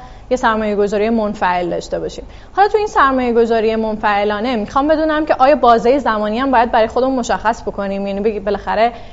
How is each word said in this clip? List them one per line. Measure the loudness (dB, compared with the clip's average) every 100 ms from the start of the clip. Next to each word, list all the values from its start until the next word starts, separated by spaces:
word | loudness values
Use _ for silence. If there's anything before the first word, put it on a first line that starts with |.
| -16 -14 -6
یه | -2
سرمایه | 0 0 -2 0
گذاری | 0 0 0
منفعل | 0 -2 -2 -2 0 -2
داشته | -6 -6 -6
باشیم. | -8 -10 -16 -18 -6
حالا | 0 2
تو | 2
این | 0
سرمایه | 2 2 2 2
گذاری | 2 2 2 0 0
منفعلانه | -2 -2 0 0 0 -2 -2 -4
می‌خوام | -2 0 2
بدونم | 2 2 0 0
که | 2
آیا | 4 4
بازهٔ | 4 4 4 2
زمانی | 2 -2 -2 -2
هم | 2
باید | 2 4
برای | 2 2
خودمون | 0 0 0
مشخص | -2 -2 -2 -2
بکنیم؟ | -4 -6 -6 -4 -4
یعنی | -2
بگی | -2 -2
بالاخره، | -4 -4 -2 0 0 -2 -16